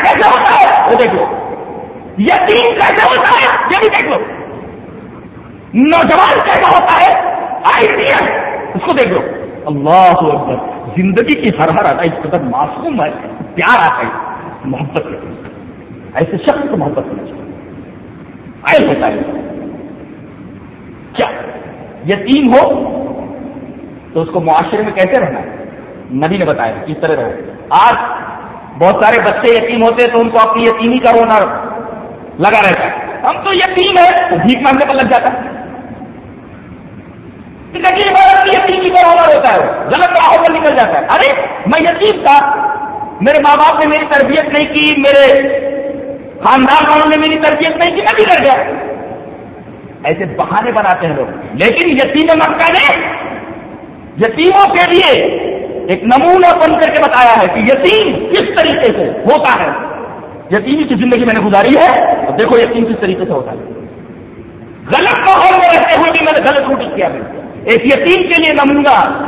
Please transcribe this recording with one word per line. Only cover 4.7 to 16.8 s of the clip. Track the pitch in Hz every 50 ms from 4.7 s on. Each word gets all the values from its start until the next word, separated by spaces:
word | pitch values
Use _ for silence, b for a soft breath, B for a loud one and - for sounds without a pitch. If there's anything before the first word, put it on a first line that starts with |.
| - - - - - - - - - - - - - - - - - - - - -
نوجوان | 226 269 311 339 339 330 - 311 359 359 - - - -
کیسا | - - - - -
ہوتا | 392 349 - - 330 -
ہے، | 359 392 - - - - - - - - - - -
آئی | - - - - -
پی | - - 131 139
ایس، | 139 135 131 - - - - - - - - - -
اس | 180 -
کو | -
دیکھ | - 277 233 180
لو۔ | - - - - - - - - - - -
اللہ | 151 147 139 139 151 175 190 185 180 165 - 165
اکبر، | 151 143 139 143 143 127 120 - - - - - 123 101
زندگی | 170 185 196 175 226 - - 302
کی | 160 147 214 - -
ہر | 160 -
ہر | 160 196 202
آتا | 156 139 -
ہے، | 175 160
اس | 156 - - 151
قدر | 180 160
معصوم | 135 123 120 135 151 - - - - 339 277 202 151
ہے، | 151 - - - - - - - - -
پیار | - 151 196 247 214
آتا | 160 160 - - -
ہے، | - - - - - - - - - - - -
محبت | 131 131 - 147 131 - 160 -
کرتی | - - - -
ہے۔ | - - - - - - - - - - - - - - - - - -
ایسے | 123 165 - 202 165
شخص | - 294 285 302 - -
کو | -
محبت | 175